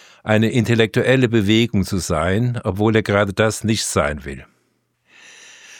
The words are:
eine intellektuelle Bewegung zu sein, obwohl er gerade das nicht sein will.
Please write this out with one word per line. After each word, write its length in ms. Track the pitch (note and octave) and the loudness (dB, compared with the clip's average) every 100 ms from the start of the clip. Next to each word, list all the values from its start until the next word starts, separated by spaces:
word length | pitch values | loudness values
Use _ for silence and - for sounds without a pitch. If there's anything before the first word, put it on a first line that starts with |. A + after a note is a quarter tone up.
| - _ | -20 _
eine 260 | - A2 A2 | 0 2 2
intellektuelle 800 | C3 G2+ A2+ A2+ B2 A2+ C3 A#2+ | 2 2 2 2 0 2 2 2
Bewegung 540 | A2+ G2 A2 A#2 G2+ | 2 2 2 2 0
zu 160 | F#2 F#2+ | -2 -4
sein, 600 | - D#2+ F2 G2+ B2 A#2 | -4 -2 0 -2 -2 -4
obwohl 320 | G#2+ F#2+ G#2+ A2 | -4 -2 0 2
er 80 | |
gerade 300 | G#2 G2+ G2 | 2 0 0
das 300 | F#2 A2 - | 0 -2 0
nicht 220 | G#2 A2 - | -2 -2 -2
sein 400 | F#2 D2 D2+ - | -2 -2 -4 -10
will. 180 | C2+ - _ _ _ _ _ _ _ - - - - - | -16 -18 _ _ _ _ _ _ _ -20 -20 -20 -20 -20